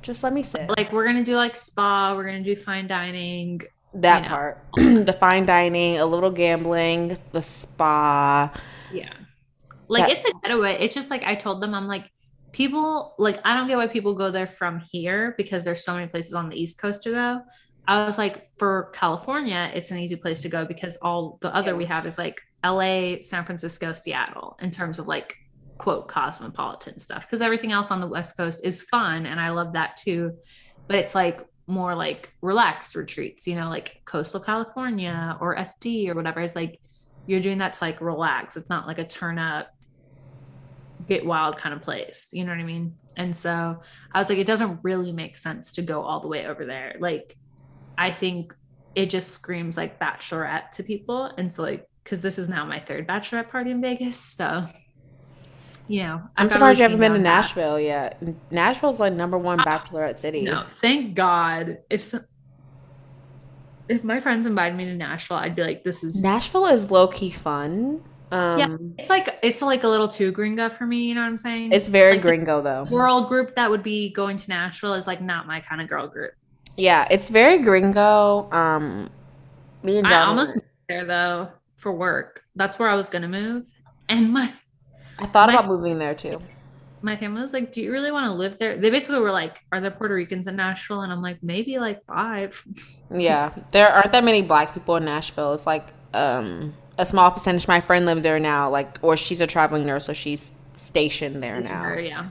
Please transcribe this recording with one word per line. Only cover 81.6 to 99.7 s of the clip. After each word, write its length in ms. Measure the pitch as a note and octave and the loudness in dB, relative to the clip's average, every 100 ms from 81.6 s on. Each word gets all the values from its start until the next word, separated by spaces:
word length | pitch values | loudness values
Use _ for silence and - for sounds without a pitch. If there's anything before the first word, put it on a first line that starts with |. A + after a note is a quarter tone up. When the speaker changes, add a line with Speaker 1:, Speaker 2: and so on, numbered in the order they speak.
| _ _ | _ _
Speaker 2:
for 140 | G#3 | -8
work. 500 | E3+ F3+ C#3+ - - _ F#3+ | -2 0 -2 -6 -16 _ -4
That's 220 | G3 - | -4 0
where 100 | A3+ | 2
I 60 | G3+ | 2
was 120 | F#3+ | 0
gonna 200 | F3 E3+ | -4 -4
move. 340 | F#3+ A3 A#3+ B3 _ _ _ - | -4 -4 -6 -10 _ _ _ -2
And 240 | A3+ A3+ | 2 4
my 180 | C4 B3 - _ _ _ - - - | 2 0 -6 _ _ _ -20 -20 -12
Speaker 1:
I 80 | G3+ | 4
thought 200 | G#3 A3 | 8 8
Speaker 2:
my 60 | |
Speaker 1:
about 140 | A#3+ G3 | 8 4
moving 320 | F#3 E3+ D#3+ | 0 0 -2
there, 160 | D3+ D3 | -4 -6
too. 240 | D#3 D#3 F3 - - - - - | -8 -10 -12 -20 -20 -20 -20 -10
Speaker 2:
my 140 | G#3 G#3 | -6 -6
family 260 | G#3 G#3+ | -6 -6
was 120 | C4+ | -6
like, 180 | C4+ B3 | -4 -4
"Do 100 | A#3 | -6
you 100 | A3 | -4
really 200 | C4 C#4+ | -2 -2
wanna 220 | D4 B3+ F3+ | -2 -2 -2
live 220 | F#3+ G3 | -4 -2
there?" 180 | A3 - | -4 2
They 120 | G#3+ | 2
basically 300 | C4 C#4 C#4 | 2 0 0
were 100 | G#3+ | 2
like, 300 | F#3+ D#3+ - _ | 0 -2 -10 _
"Are 80 | F#3 | -4
there 120 | G3 | -4
Puerto 240 | G3 G#3+ F#3+ | -4 -2 -2
Ricans 320 | E3+ F#3 F#3 | -2 -6 -6
in 80 | F#3+ | -2
Nashville?" 440 | F#3 F#3 - G3+ | -2 -4 -6 -6
And 120 | F#3+ | -4
I'm 80 | F3+ | -6
like, 160 | F3+ F3 | -6 -8
"Maybe, 340 | E3+ F3+ A#3+ C4 | -6 -4 -4 -4
like, 260 | A3+ G#3 - | -4 -6 -8
five." 560 | F3 A3 G#3 G3 - - - - - - | -4 -4 -4 -8 -10 -18 -18 -20 -20 -8
Speaker 1:
Yeah, 400 | F3 E3+ D3 D3 - - | 0 2 4 0 -6 2
there 160 | G3 G#3 | 8 10
aren't 220 | G3 G3+ | 10 8
that 120 | B3 A#3 | 6 6
many 160 | G#3+ | 4
Black 320 | F3+ D3+ D#3 | 6 6 4
people 220 | F#3 F3+ E3 | -4 0 0
in 80 | D#3 | 0
Nashville. 480 | D3+ - - D3 | -4 -6 -4 -2
It's, 140 | D3 - | 0 0
like, 180 | D#3 - - - | -2 -4 -20 -6
um, 600 | A2 C#3+ B2 G#2+ F2 D3+ D3+ - - | 0 0 0 -4 -6 -10 -12 -12 -2
a 80 | F#3 | 2
small 240 | G3 F3+ | 8 8
percentage. 360 | F#3+ F#3+ F3+ - | 6 0 0 4
My 120 | F3 | 2
friend 240 | - F3+ F3 | 6 4 4
lives 180 | E3 | 2
there 160 | D#3+ D#3 | 2 2
now, 300 | D#3 D3 C#3 | 2 2 2
like, 280 | C#3 C#3 - | 0 -2 0
or 140 | E3 D#3 | 2 2
she's 220 | - E3+ | 0 -2
a 60 | E3 | 0
traveling 380 | E3+ D3+ | 4 2